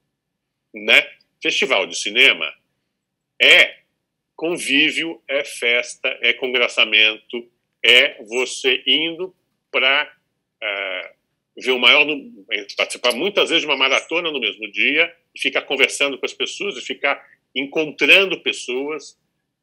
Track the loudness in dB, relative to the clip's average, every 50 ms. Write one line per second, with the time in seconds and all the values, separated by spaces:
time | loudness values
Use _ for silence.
0 | _ _ _ _ _ _ _ _ _ _ _ _ _ _ -18 -8 0 2 2 2
1 | 2 0 -6 _ _ _ _ _ -6 -4 -2 -2 0 0 0 0 0 -2 -4 -8
2 | -8 -2 2 4 4 4 4 2 -2 -8 -10 _ _ _ _ _ _ _ _ _
3 | _ _ _ _ _ _ _ 2 4 6 6 6 6 4 0 -8 _ _ _ _
4 | _ _ _ _ _ _ _ -8 -6 -4 -4 -4 -2 0 0 2 2 2 0 -2
5 | -6 -8 -10 -12 _ -6 -6 -6 -6 -8 -8 -4 -2 0 0 0 -2 -6 -8 -8
6 | -8 -8 -6 -2 -2 -2 -2 -2 -2 -2 0 0 0 0 0 0 0 2 4 4
7 | 4 4 2 -2 _ -10 -10 -10 -10 -12 _ _ _ _ _ _ 4 6 6 6
8 | 6 4 0 -6 -12 -6 -4 -4 -2 -4 -4 -2 0 0 0 0 0 0 0 0
9 | 0 -2 -4 -6 -10 -10 -12 _ _ _ _ _ _ _ -2 0 2 2 2 0
10 | 0 -4 -8 _ _ _ _ _ _ _ _ _ -8 -6 -6 -6 -6 -6 -8 -8
11 | -10 -14 -18 _ _ _ _ _ _ _ _ -6 -2 -2 0 4 4 6 6 6
12 | 4 2 -2 -4 -8 -12 -18 -20 -12 -8 -8 -8 -8 -6 -4 -4 -4 -2 -2 -2
13 | -2 -2 0 0 -2 -2 0 0 2 2 2 0 0 0 -2 -4 -2 0 0 -2
14 | 0 -2 -4 -4 -2 -4 -4 -4 -4 -4 -4 -6 -10 -8 -4 -2 0 2 2 2
15 | 0 0 -4 _ _ _ -12 -6 -4 -4 -2 -2 -4 -2 0 2 2 2 2 0
16 | -2 -2 -2 -4 -6 -8 -6 -6 -6 -6 -6 -6 -8 -8 -8 -8 -10 -10 -8 -4
17 | -2 -2 -2 -4 -6 _ _ _ _ _ -8 -6 -6 -4 -2 -4 -4 -4 -4 0
18 | 2 4 6 4 4 2 -2 -4 -4 -6 -6 -6 -6 -6 -6 -4 -4 -4 -6 -8
19 | -10 -14 -20 _ _ _ _ _ _ _ _ _